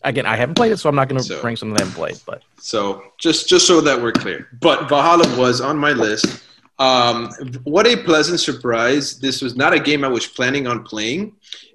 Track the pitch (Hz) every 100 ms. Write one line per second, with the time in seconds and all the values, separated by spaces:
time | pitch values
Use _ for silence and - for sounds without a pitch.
0 | - 131 104 113 123 165 233 214 156 143
1 | 131 135 117 78 117 113 107 104 95 -
2 | 78 - - - _ _ - 110 101 -
3 | - - 170 156 - 180 175 170 151 123
4 | 117 - 104 76 - - 170 143 139 143
5 | 156 170 156 123 127 123 131 151 147 131
6 | 110 107 - - - _ _ - 135 127
7 | 120 117 113 - 131 123 147 165 220 233
8 | 165 156 151 170 - 127 123 113 117 147
9 | 135 - 135 127 127 123 151 170 147 147
10 | 135 120 - - 127 139 127 117 - 107
11 | 110 151 214 - _ - -